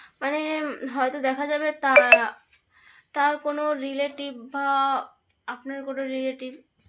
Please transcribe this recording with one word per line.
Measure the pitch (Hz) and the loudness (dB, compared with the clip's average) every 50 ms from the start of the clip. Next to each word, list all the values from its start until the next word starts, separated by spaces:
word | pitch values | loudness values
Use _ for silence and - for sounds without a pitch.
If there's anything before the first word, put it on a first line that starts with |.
| - - _ - | -20 -20 _ -6
মানে | - 277 294 302 311 311 311 311 302 294 254 - - 262 240 | -4 -2 -2 -2 -2 -2 -4 -4 -4 -6 -6 -6 -8 -6 -2
হয়তো | 277 254 262 262 294 | 0 0 0 0 0
দেখা | 262 262 262 277 294 | 0 0 0 0 -2
যাবে | 285 302 294 311 302 | -2 -2 0 0 -2
তা-, | 302 - - 269 262 240 240 247 240 - 226 - - - _ _ _ _ _ _ _ _ - - - - _ _ | -2 0 2 6 6 8 8 8 6 6 4 2 -6 -10 _ _ _ _ _ _ _ _ -20 -20 -20 -20 _ _
তার | - 294 285 294 302 | 0 2 4 4 2
কোনো | 294 294 294 294 294 302 302 302 | 0 -2 -4 -2 0 0 0 0
রিলেটিভ | 269 262 277 269 269 285 285 277 285 285 277 262 | -2 -4 -4 -4 -2 -4 -4 -4 -8 -10 -10 -10
বা | 240 233 262 269 277 277 277 277 269 269 277 269 - - - - _ _ _ _ _ _ | -12 -14 -10 -6 -2 0 2 2 2 2 2 0 0 -4 -6 -14 _ _ _ _ _ _
আপনার | - 254 247 - 269 277 277 277 | -12 -12 -10 -8 -10 -8 -8 -6
কোনো | 269 269 269 269 | -6 -6 -4 -4
রিলেটিভ | 262 262 262 262 262 254 262 262 254 262 - - _ _ _ _ | -4 -4 -2 -2 -4 -4 -6 -8 -12 -12 -14 -20 _ _ _ _